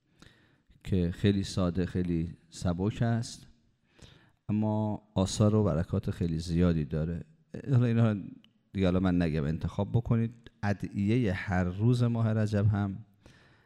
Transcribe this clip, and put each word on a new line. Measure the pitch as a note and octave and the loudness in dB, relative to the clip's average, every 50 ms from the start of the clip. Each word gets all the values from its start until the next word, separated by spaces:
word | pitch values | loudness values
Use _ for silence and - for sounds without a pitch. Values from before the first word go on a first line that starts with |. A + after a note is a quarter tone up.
| _ _ _ _ - - _ _ _ _ _ _ _ - - _ - | _ _ _ _ -20 -20 _ _ _ _ _ _ _ -20 -20 _ -6
که | - G2+ F#2 F2 F2 | -2 0 2 2 0
خیلی | F2+ - - G#2 G2+ G2+ G2 | 0 0 2 2 2 2 -2
ساده، | - - - F#2 F2 E2+ F#2 F2+ | -4 -2 -2 0 0 0 0 -2
خیلی | E2+ - F#2 F2+ F2 F2 E2 E2 E2+ - - _ _ | -2 -2 -2 -2 -2 -2 -2 -2 -4 -8 -12 _ _
سبک | - - - F#2 E2+ E2+ F#2+ G#2+ A2 - B2 | -12 -6 -4 -2 -2 -2 -2 -2 -2 -2 -2
است، | A#2 A#2 A2+ A#2+ - - - - - - _ _ _ _ _ _ _ _ _ - - - - _ _ _ _ _ - | 0 -2 -2 -4 -6 -12 -16 -20 -20 -20 _ _ _ _ _ _ _ _ _ -20 -20 -20 -20 _ _ _ _ _ -4
اما | G#2+ G#2+ G#2+ G#2+ G#2+ G#2+ G#2+ G#2+ G#2 - - _ - | -2 0 0 0 0 0 -2 -2 -4 -6 -10 _ -2
آثار | F#2+ F#2+ F#2 - - G#2+ G#2+ G#2 | 0 0 0 2 4 4 4 6
و | G#2+ G#2 | 4 4
برکات | G2 D2+ D#2 E2+ - - G2 - - | 4 2 0 0 -2 -2 -4 -2 -4
خیلی | F#2+ - F#2 E2+ D#2+ D#2+ | -4 -4 -2 -2 -2 -2
زیادی | E2 F#2 E2 E2+ F2+ F2 E2+ D#2+ D2+ | -2 0 2 4 4 4 4 2 0
داره. | C2+ D#2 D#2 D#2 E2 E2+ E2+ - - _ _ _ _ - - - - | -2 -4 -4 -4 -4 -6 -8 -10 -14 _ _ _ _ -16 -12 -4 0
حالا | C#3+ A#2+ B2 | 2 2 4
اینا | A#2+ A#2 A#2 A#2 A2 G#2 G2 E2 - - - - _ _ _ _ _ - | 4 4 2 2 2 2 -2 -6 -10 -14 -18 -20 _ _ _ _ _ -2
دیگه | G2 F#2+ | 0 2
الان | F2+ F2 F#2 F#2+ | 4 4 4 2
من | F#2 F2+ F2+ F2 | 2 2 2 2
نگم، | E2 D2+ D#2 C#2+ | 2 0 0 0
انتخاب | D2 D#2+ E2+ - E2+ - - G2+ G2+ A2 | -2 -2 -4 -4 -4 -4 -4 -2 0 0
بکنید. | A#2 - - A#2+ A2+ A2+ A2+ A#2 - - - - _ - | 0 0 2 0 0 0 -2 -6 -10 -20 -20 -12 _ -4
ادعیهٔ | G2+ G2+ F#2+ - - - G2+ G2+ G2+ A2+ C3 B2 G2 F2+ | -2 -2 -2 -6 -6 -4 -2 0 0 2 2 0 0 -2
هر | F#2 - - F#2 F#2 F2+ | -2 -4 -2 0 0 0
روز | F2+ F2+ G2 G#2+ A#2+ B2+ A#2+ A#2+ | -2 -2 0 2 2 2 2 2
ماه | A#2+ A#2 A#2 A#2 A#2 A2 | 0 0 0 0 0 0
رجب | A2 A2 G2+ G#2+ G2+ G2+ | 0 0 0 0 2 2
هم | G#2+ G#2+ G2+ G2+ G2 G2 A2 A2+ - _ _ - - - - _ _ _ _ _ | 2 2 0 -2 -2 -4 -8 -12 -18 _ _ -20 -20 -20 -20 _ _ _ _ _